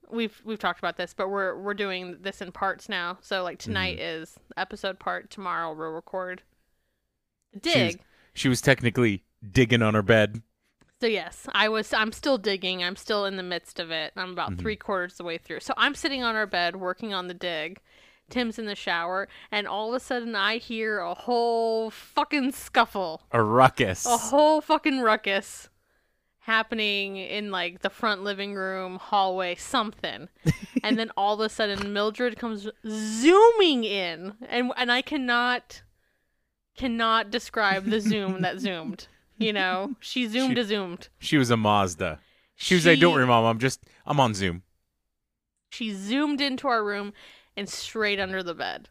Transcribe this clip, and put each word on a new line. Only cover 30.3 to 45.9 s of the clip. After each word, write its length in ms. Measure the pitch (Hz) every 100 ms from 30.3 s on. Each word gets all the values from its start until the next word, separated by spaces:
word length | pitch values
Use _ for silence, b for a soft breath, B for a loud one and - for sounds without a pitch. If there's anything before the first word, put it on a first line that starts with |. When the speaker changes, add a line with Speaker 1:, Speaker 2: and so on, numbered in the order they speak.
| _
Speaker 2:
<laughs> 380 | - - 202 -
Speaker 1:
And 160 | 214 220
then 120 | 226 -
all 180 | 202
of 60 | 214
a 80 | 220
sudden 440 | - 214 202 202
Mildred 440 | 202 214 214 247 226
comes 300 | 233 214 202 - 226
zooming 920 | 214 214 220 269 370 453 453 370 269
in, 500 | 220 196 180 160 185 214 -
and, 240 | 240 247 254
and 140 | 247
I 100 | 240
cannot, 800 | 269 302 254 240 247 247 _ - - _ _ _ _ _ _ _ _ -
cannot 540 | 262 233 226 226 208
describe 560 | 240 - - 208 196 196
the 140 | 220
zoom 420 | 208 214 196 190
that 180 | 180 180
Speaker 2:
<laughs> 0 |
Speaker 1:
zoomed. 480 | 202 175 196 185 - _ _ _
You 140 | 220
know, 440 | 208 185 185 202 254
she 260 | - - 240
zoomed 280 | 220 262 247
Speaker 2:
She 40 |
Speaker 1:
a 40 |
zoomed. 440 | 220 208 185 170 - _
Speaker 2:
she 180 | - 156
was 120 | 123
a 60 | 120
Mazda. 640 | 107 104 98 82 90 76 _ _ _
She 200 | _ - 185
was 100 | 165
like, 140 | 160
"Don't 120 | 175
Speaker 1:
She 40 | 156
Speaker 2:
worry, 100 | 127
Mom. 180 | 117
I'm 140 | 113 113
just, 220 | 131 - - b -
I'm 120 | 147
on 120 | 127
Zoom." 280 | 101 95 87 - _ _ _ _ _ _ _ _ _ _
Speaker 1:
She 220 | - 226